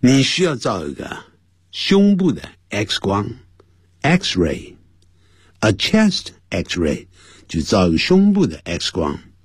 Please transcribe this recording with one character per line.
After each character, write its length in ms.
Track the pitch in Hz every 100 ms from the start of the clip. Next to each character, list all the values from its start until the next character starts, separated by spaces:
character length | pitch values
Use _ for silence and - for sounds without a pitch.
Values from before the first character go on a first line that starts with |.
你 220 | 123 135
需 220 | 135 -
要 100 | 175
照 320 | 131 131 104 76
一 80 |
个 300 | 67 - - - _ _ _ _
胸 440 | - - 196 202 196
部 140 | 185
的 180 | 107 - _ _
X 320 | 101 107 -
光 280 | 98 98 104 117 _ _ _ _ _ _
，X-ray，a 1700 | 135 180 - 92 82 64 - - _ _ _ _ _ _ _ _ -
chest 560 | 101 - 220 220 180 - - _
X-ray， 580 | 90 - - 80 71 - _ - - -
就 120 | 82
照 260 | 76 104 90
一 40 |
个 60 | 80
胸 340 | - 185 202
部 140 | 202 151
的 140 | -
X 280 | - 87 -
光。 260 | - 78 71 - _